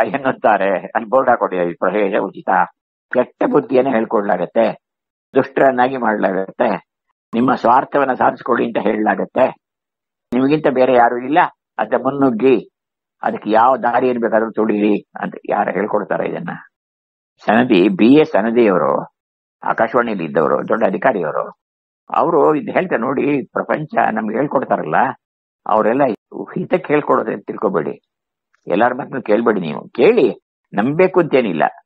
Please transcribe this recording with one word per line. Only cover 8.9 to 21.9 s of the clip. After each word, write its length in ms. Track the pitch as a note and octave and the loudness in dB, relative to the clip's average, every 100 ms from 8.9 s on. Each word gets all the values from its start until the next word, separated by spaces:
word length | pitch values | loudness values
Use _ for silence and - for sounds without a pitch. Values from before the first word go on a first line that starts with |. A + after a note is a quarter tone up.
| G#2+ G#2+ A2 F#2 B2+ B2+ - _ _ _ _ _ _ _ | 0 0 -2 -2 0 0 -2 _ _ _ _ _ _ _
ನಿಮಗಿಂತ 340 | B2 C3+ D3+ C#3+ | -2 0 0 0
ಬೇರೆ 260 | B2+ C3 | 2 4
ಯಾರು 240 | B2 A#2+ A#2+ | 4 4 0
ಇಲ್ಲ, 220 | C3 E3 D#3+ - _ - | -2 0 0 -4 _ -8
ಅದ 160 | A2 | -4
ಮುನ್ನುಗ್ಗಿ, 760 | A#2+ B2 C#3+ C3+ A2 C3 A2+ - _ _ _ _ _ | -2 -2 0 0 2 2 2 0 _ _ _ _ _
ಅದಕ್ಕೆ 260 | A2 A2 G#2+ | -6 -6 0
ಯಾವ 280 | A2 B2 B2+ | 4 4 2
ದಾರಿ 320 | A#2+ B2 B2+ | 0 2 2
ಏನ್ 120 | A#2+ | 2
ಬೇಕಾದ್ರೂ 300 | A2+ A2 A2 | 0 0 0
ತುಳಿರಿ 500 | G#2+ A2 G#2 G#2 G2+ | 0 0 2 2 0
ಅಂತ 340 | - - - - - | -4 -12 -12 -10 -4
ಯಾರು 220 | G#2+ G#2 | -2 -2
ಹೇಳ್ಕೊಡ್ತಾರೆ 580 | F2 G#2 G#2 F#2+ F2 F2 | -2 -2 -2 -2 -4 -4
ಇದನ್ನ? 200 | E2 E2+ E2 - _ _ _ _ _ _ _ - | -6 -10 -12 -16 _ _ _ _ _ _ _ 0
ಸನದಿ, 440 | A2 B2 G2 G2+ | 2 4 4 4
ಬಿ 240 | F#2 A2 | 4 6
ಎಸ್ 180 | D3 D3+ | 6 4
ಸನದಿಯವರು 720 | F#2+ A2 A#2 A2+ F2+ C#2+ - - _ _ _ _ _ | 2 0 2 4 2 0 -2 -6 _ _ _ _ _
ಆಕಾಶವಾಣಿಯಲ್ಲಿ 600 | - - A2+ B2+ A#2 G2+ E2 | -4 -2 0 0 0 -4 -4
ಇದ್ದವರು, 420 | C#2+ C#2+ C2+ F2+ | 0 0 0 -2
ದೊಡ್ಡ 160 | A2 | -2
ಅಧಿಕಾರಿಯವರು, 760 | G#2 G2 C3+ G#2+ D#2 B1+ G1+ - _ _ _ | 0 0 0 0 -2 -4 -6 -10 _ _ _